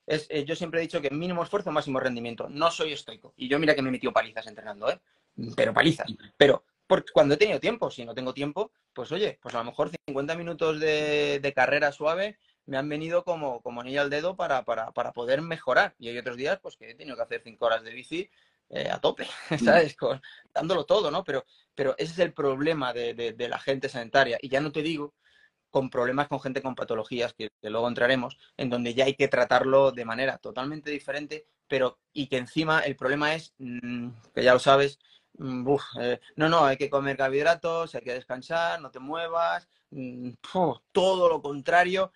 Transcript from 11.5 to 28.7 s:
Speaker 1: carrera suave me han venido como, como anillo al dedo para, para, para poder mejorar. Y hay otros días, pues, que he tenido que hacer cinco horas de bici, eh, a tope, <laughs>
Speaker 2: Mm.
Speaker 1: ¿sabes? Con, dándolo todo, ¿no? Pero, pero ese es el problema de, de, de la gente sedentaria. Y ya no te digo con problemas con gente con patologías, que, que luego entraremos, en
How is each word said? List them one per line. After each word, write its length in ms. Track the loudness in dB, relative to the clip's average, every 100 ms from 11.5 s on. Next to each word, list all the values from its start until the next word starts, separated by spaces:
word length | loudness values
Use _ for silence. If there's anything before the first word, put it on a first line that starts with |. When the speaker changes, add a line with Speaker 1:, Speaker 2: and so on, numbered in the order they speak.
Speaker 1:
carrera 400 | 2 4 4 2
suave 460 | 0 0 0 -2 -8 _ _ -6
me 120 | -4
han 100 | -4
venido 360 | -4 -2 -2
como, 360 | 0 -4 -4 -6
como 200 | -8 -10
anillo 180 | -4 -2
al 100 | 0
dedo 260 | 0 -2 -2
para, 280 | 0 0
para, 260 | 0 -4 -4
para 200 | -4 -4
poder 300 | -4 0 0
mejorar. 520 | 0 -6 2 4 2 0
Y 100 | -10
hay 80 | -8
otros 200 | -8 -4
días, 200 | -4 -4
pues, 140 | -8 -18
que 140 | -20
he 40 |
tenido 200 | -18 -12 -10
que 60 |
hacer 200 | -8 -8
cinco 220 | -12 -2 0
horas 160 | 0
de 80 | -4
bici, 380 | -16 -10 -8 -8 _ _ _ _
eh, 180 | -6 -4
a 80 | 0
tope, 260 | 0 -2 -8
<laughs> 240 | -10 -4
Speaker 2:
Mm. 140 | 0
Speaker 1:
¿sabes? 300 | 6 6 6 0
Con, 240 | -4 -4 -8 -20 _
dándolo 320 | -4 0 0 2
todo, 240 | 2 2
¿no? 120 | -2
Pero, 200 | -4 -4 -6 _ _
pero 200 | -4 -2 -2
ese 140 | -4
es 40 | 0
el 120 | 0
problema 600 | 0 -2 0 0 0 -2
de, 180 | -4 -6
de, 200 | -4 -6
de 140 | -4 -6
la 100 | -4
gente 300 | -2 -2 -4
sedentaria. 480 | -6 0 2 2 0
Y 80 | -2
ya 120 | -2
no 100 | -2
te 80 | -4
digo 300 | -4 -4 -8 _ _ _ _ _ _
con 200 | -2 -2
problemas 380 | 0 0 0 0
con 100 | -2
gente 240 | -6 -6
con 140 | -6 -6
patologías, 580 | -4 -4 -4 -4 -4
que, 140 | -4 -12 _
que 80 | -6
luego 200 | -2 -2
entraremos, 500 | 2 4 4 0 -8 _ -6
en 140 | -4